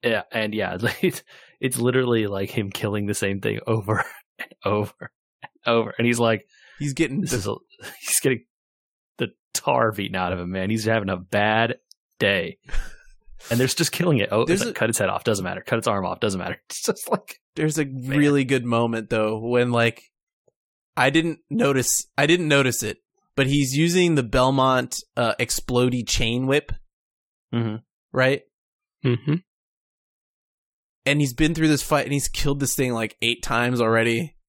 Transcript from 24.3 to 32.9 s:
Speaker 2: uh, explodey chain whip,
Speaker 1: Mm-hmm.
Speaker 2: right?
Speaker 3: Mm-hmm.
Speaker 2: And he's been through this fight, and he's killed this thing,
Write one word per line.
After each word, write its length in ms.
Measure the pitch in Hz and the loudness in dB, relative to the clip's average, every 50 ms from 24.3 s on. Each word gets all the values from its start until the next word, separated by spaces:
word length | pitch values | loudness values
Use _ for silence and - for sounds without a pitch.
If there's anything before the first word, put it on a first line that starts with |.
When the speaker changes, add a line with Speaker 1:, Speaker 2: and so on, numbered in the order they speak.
| 95 131 127 131 135 135 131 131 131 127 127 123 - - - _ _ | 2 2 4 4 4 4 4 4 4 2 0 -2 -8 -12 -12 _ _
Speaker 2:
uh, 200 | - 120 113 101 - | -2 0 0 0 -2
explodey 680 | 123 - - - - - 127 123 127 127 120 123 117 | -2 -4 -4 -6 -4 0 2 2 4 4 2 -2 -2
chain 420 | - - - 123 113 117 123 131 131 | -2 0 0 0 0 0 -2 0 2
whip, 260 | 135 147 - - - - - _ _ _ _ _ _ _ _ _ _ _ _ _ - | 2 0 0 -2 -10 -10 -10 _ _ _ _ _ _ _ _ _ _ _ _ _ -2
Speaker 1:
Mm-hmm. 240 | 117 117 110 107 110 - _ _ _ _ _ | -2 -2 -2 -4 -6 -10 _ _ _ _ _
Speaker 2:
right? 300 | - 127 131 131 139 - - _ _ _ _ _ _ _ _ _ _ _ - | -2 0 2 2 2 -2 -6 _ _ _ _ _ _ _ _ _ _ _ 0
Speaker 3:
Mm-hmm. 300 | 135 120 120 - 151 147 175 _ _ _ _ _ _ _ _ _ _ _ _ _ _ _ _ _ _ _ _ _ _ _ _ _ _ _ _ _ _ _ _ _ | 0 0 0 0 -2 -2 -2 _ _ _ _ _ _ _ _ _ _ _ _ _ _ _ _ _ _ _ _ _ _ _ _ _ _ _ _ _ _ _ _ _
Speaker 2:
And 140 | 135 143 147 | 0 2 2
he's 120 | 147 135 123 | 2 0 2
been 220 | - 156 156 170 | 2 0 2 2
through 140 | 156 160 156 | 2 2 2
this 120 | 151 139 | 2 2
fight, 220 | - - 156 147 135 | 0 0 0 0 0
and 100 | - 143 | 0 -2
he's 140 | 143 135 - | -2 -2 -4
killed 320 | - - - 147 139 143 | -2 0 0 0 2 0
this 160 | 139 127 - | 0 -2 0
thing, 160 | - 135 127 | 0 0 0